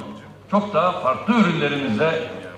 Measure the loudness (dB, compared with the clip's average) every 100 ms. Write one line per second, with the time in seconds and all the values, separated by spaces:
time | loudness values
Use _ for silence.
0 | -6 -14 -18 -20 -2 0 2 2 2 2
1 | 0 0 2 4 4 2 0 0 -2 0
2 | 2 0 -4 -10 -12